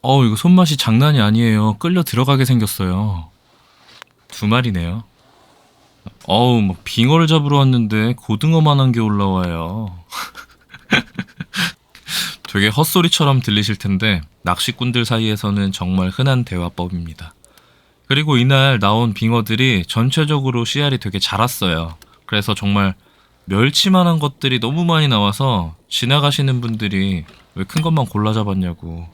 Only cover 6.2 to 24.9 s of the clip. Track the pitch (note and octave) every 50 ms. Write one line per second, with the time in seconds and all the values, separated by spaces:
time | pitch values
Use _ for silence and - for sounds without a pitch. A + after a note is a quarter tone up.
6.2 | - - F#2 G#2+ A#2+ B2 A#2+ A#2 G#2 F#2+ F2+ - - - - A#2 A#2 C3 D#3 E3
7.2 | E3 D3+ D#3+ D#3+ D3 C#3+ D3 C#3+ C3+ C3 C3 A#2+ A2+ G#2 G#2+ G#2+ A2 A#2 B2 -
8.2 | - - G#2+ G#2+ - D#3 E3 D#3+ D#3 D3+ C#3+ C#3 C3+ C3 A#2 A#2 A2+ G#2+ G#2 G2+
9.2 | G2+ G2 F#2+ F#2 F2+ F2 E2+ E2 E2 E2+ F#2+ A2 A2 G2+ F2+ F2 E2+ _ - -
10.2 | - - _ - - _ - _ _ _ - - _ _ - - - - _ -
11.2 | - - - _ - _ - F#3+ F3 F3 - _ _ _ _ - _ - - -
12.2 | - - - - - - - G2+ G2 G#2+ A2 C#3+ D#3 - - F#3 E3+ E3+ - -
13.2 | D#3+ C#3+ C3+ B2+ - - G#2 G#2 G2+ G2 G#2+ - - G2 G2 F#2 A2 A2 G2 E2+
14.2 | D2+ - _ _ _ F2+ F2+ - - - B2+ - B2 B2 A#2 B2 A#2 - A#2+ A2+
15.2 | A2+ A2 G#2+ G#2 - G#2 G2+ G2+ G2 G2 F#2+ - F2+ F2+ F#2 F#2+ F#2 F#2 F2+ -
16.2 | C3 C#3 C3 B2+ A#2+ - F#2 F2 F2 F2 - - F2 F2+ F#2 F2 E2+ D#2+ D#2 -
17.2 | F2 D#2+ _ _ _ _ _ _ _ _ _ _ _ _ _ _ _ _ C#3 C#3
18.2 | D#3 D3+ C#3+ B2 C#3+ C3 C#3 C3+ C3+ C#3 C3 A2 F#2+ G2 G#2+ A2+ A#2+ A#2 G2+ -
19.2 | A2+ A2 A#2 A#2 G#2+ G#2+ A2 A2 C3 C3 A#2 F#2+ F2 - - A2+ A#2 C3 - D#3+
20.2 | D#3 D3 D3+ C#3+ C3+ C3 B2 A#2+ A#2 - - C#3 D3 C#3+ C3 A#2 - G#2 F#2 G2
21.2 | - - - G2 A#2 - - - G#2 F2+ E2 D#2+ E2 E2 E2 - - _ _ _
22.2 | _ - - G#2 G2+ - G#2 - G#2 G2+ G2+ G2+ G2 F#2+ F#2+ _ _ _ _ _
23.2 | _ _ _ _ _ - F#2+ G2+ A#2 C#3 D#3+ - - G3 F#3+ F#3 F3+ F3 E3+ D#3+
24.2 | D3 C#3+ C3+ _ - C3+ B2+ A#2+ G#2+ A#2+ C#3+ E3 F3 E3+